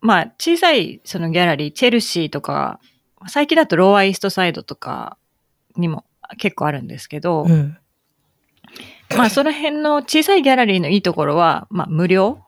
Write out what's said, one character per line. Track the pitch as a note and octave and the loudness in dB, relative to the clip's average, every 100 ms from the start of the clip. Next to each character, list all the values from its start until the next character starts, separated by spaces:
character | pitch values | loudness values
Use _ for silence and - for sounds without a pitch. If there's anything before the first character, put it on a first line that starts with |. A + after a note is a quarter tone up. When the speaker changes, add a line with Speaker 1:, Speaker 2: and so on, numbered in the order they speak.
Speaker 1:
ま | A3+ F#3+ | 2 2
あ、 | D#3 _ | 0 _
小 | - E4+ | -2 2
さ | F4+ | 2
い | C#4+ E3+ - | 2 0 -8
そ | - F#3 | -12 -6
の | E3 | -2
ギ | E3 | 0
ャ | |
ラ | F3 D3 | 2 0
リ | D3 | -4
ー、 | |
チ | - B3 | 0 2
ェ | |
ル | A#3 | 2
シ | A3 F3 | -2 -4
ー | D#3 | -4
と | D3 | -6
か、 | D3 C#3+ C#3 - _ _ _ _ F#3+ | -6 -4 -4 -6 _ _ _ _ -8
最 | C#4 D4 | -4 0
近 | |
だ | D#4+ D#4 | 2 2
と | D#3+ | 4
ロ | F#3 | 4
ー | G3+ | 6
ア | |
ー | G3 | 4
イ | |
ー | |
ス | F#3 | 0
ト | G3 | -4
サ | F#3+ F3+ | -2 -2
イ | |
ド | E3 | -4
と | - - | -12 -14
か | - - A2+ - _ _ _ _ _ - | -10 -10 -12 -16 _ _ _ _ _ -6
に | F3 | -4
も | D#3 - _ - - | -4 -12 _ -20 -6
結 | G3+ - | -6 -4
構 | D3 | -4
あ | |
る | C#3+ | -4
ん | - | -10
で | - | -14
す | - | -12
け | D3+ | -8
ど、 | F3 E3 | -4 -2
Speaker 2:
う | D#3 | 2
ん。 | E3 C#3+ D#3 _ _ _ _ _ _ _ _ - - - - _ - | 2 2 -6 _ _ _ _ _ _ _ _ -20 -20 -20 -20 _ 0
Speaker 1:
ま | |
あ、 | A#3 | 0
そ | G3 | 2
の | C#4+ | 0
辺 | D4+ D4+ D4+ | -2 -4 -2
の | D4+ D4 | 0 -2
小 | C#4+ D#4 | 0 -2
さ | D#4 G4 | 2 2
い | |
ギ | C#4 | 4
ャ | B3+ | 2
ラ | |
リ | A#3 F#3+ | 2 2
ー | |
の | D#3 | 2
い | G3 | 0
い | |
と | F#3 | 0
こ | E3 D3 | -2 0
ろ | D3+ | 2
は、 | E3+ D3 - | 2 2 -4
ま | G3 | -6
あ、 | - | -4
無 | D#3 F3 | -2 2
料？ | F#3 F#3+ D4 | 4 2 -2